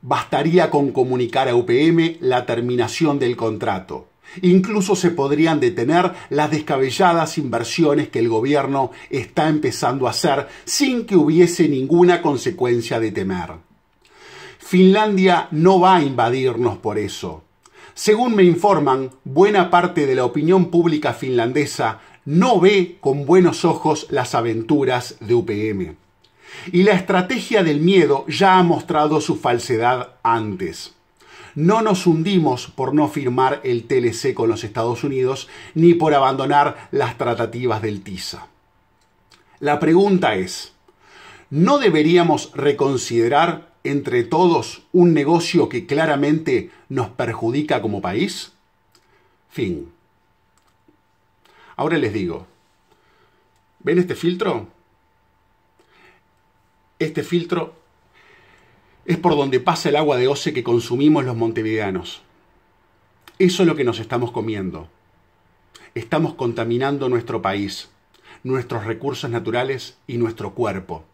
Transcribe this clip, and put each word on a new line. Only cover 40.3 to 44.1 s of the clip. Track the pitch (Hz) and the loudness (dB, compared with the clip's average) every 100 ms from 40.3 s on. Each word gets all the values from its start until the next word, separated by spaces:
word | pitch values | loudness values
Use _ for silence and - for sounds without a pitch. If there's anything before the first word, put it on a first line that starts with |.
| 104 | -2
es, | 92 - - _ _ _ _ - - - _ | -6 -10 -16 _ _ _ _ -20 -20 -20 _
¿no | 143 190 285 | 0 2 4
deberíamos | 240 156 151 175 170 147 - - | 2 2 4 4 4 0 -2 -4
reconsiderar | 139 139 139 131 - 117 113 143 170 156 - _ | -2 0 0 -2 -2 0 2 2 2 -2 -12 _
entre | 139 143 131 | -6 -4 -2